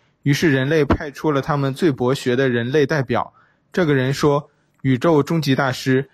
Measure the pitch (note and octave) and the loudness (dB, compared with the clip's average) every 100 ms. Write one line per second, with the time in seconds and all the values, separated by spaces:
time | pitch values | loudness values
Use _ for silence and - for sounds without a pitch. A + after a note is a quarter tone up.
0 | _ _ C#3+ C#3 E3+ C3+ C3+ D#3+ C#3+ - | _ _ -2 0 2 0 0 0 2 0
1 | D#3 C3+ D#3 C#3+ C3 D3 C3+ C3 F3+ B2+ | -4 -6 -2 -2 -2 -2 -2 0 0 0
2 | B2 C#3 - B2 C3+ A#2+ A#2 D3+ C#3 D#3+ | 0 -2 0 0 0 0 0 0 0 0
3 | B2 A2+ - - _ _ _ - E3 C#3 | -2 -2 -4 -10 _ _ _ -2 0 0
4 | C3 C#3 D3+ C#3+ C#3+ _ _ _ C3+ B2+ | 0 0 0 0 -2 _ _ _ -2 0
5 | E3+ D#3 C#3 E3+ C#3+ C3+ C3+ B2+ - C3 | 2 2 2 0 0 0 0 -2 0 0
6 | C#3+ | -2